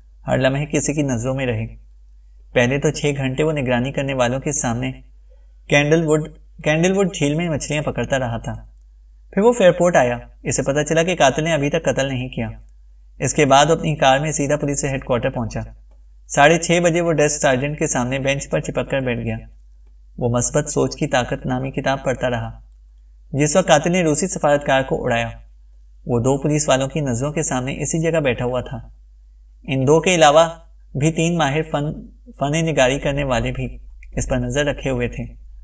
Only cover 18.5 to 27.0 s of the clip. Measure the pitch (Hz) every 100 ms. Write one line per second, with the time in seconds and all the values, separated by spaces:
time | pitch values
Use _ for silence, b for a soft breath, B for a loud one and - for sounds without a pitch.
18.5 | 156 - 143 - 135 127 117 117 113 -
19.5 | - - - - - - - 123 123 -
20.5 | 151 143 143 131 - 151 127 120 135 139
21.5 | 127 135 135 131 135 139 123 127 117 113
22.5 | - - - - - - - - 135 147
23.5 | 190 185 151 175 180 160 143 185 - 151
24.5 | 147 147 135 131 - 127 117 117 107 -
25.5 | - - - - - - 120 123 139 147
26.5 | 151 - 131 135 160